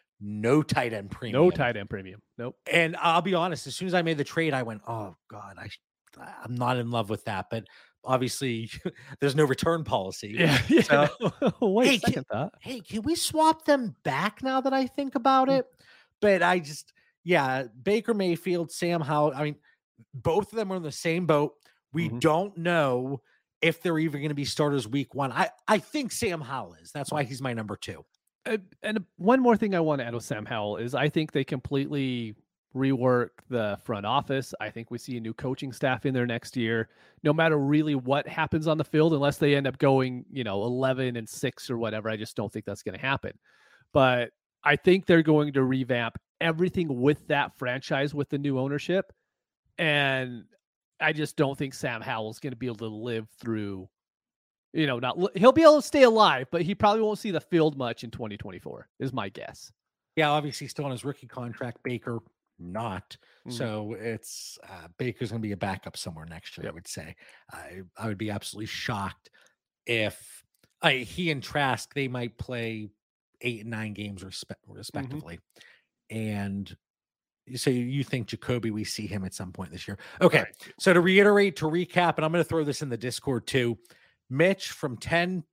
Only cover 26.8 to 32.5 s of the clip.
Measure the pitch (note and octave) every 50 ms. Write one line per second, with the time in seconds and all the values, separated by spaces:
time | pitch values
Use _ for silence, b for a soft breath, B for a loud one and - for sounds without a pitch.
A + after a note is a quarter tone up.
26.8 | - - - D3 C#3 - D3+ D3+ C3+ A2 C3+ A#2+ C3+ C3 A#2+ A2+ G#2+ G2+ G#2 -
27.8 | - - F#2 C2+ - _ _ _ _ _ _ _ - - A3 G#3+ F#3 - - _
28.8 | - G#3+ G#3+ A3 F3+ - _ - F3 G3+ B3+ C4+ B3 A#3+ A3+ G3+ A3+ G3+ G3 E3+
29.8 | E3 D#3 D3 C#3 A#2+ A#2 A#2 A#2 - - B2 G#2 G#2 - B2 A2 G#2 G#2 G#2 E2+
30.8 | A#2 A#2+ C3 B2 C#3+ D3+ - E3+ D#3 - - C#3+ C3+ - D3 B2+ - - C#3+ C#3
31.8 | C#3+ C#3+ D3 C#3+ C3+ C3 B2 A#2+ A#2 A2 G#2+ - _ _